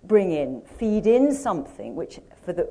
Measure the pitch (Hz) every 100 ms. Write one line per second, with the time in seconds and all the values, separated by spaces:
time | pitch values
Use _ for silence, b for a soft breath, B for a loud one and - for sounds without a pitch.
0 | 180 208 185 156 135 127 - - 226 214
1 | 208 247 277 277 240 175 - - 110 117
2 | 147 - _ - - 180 -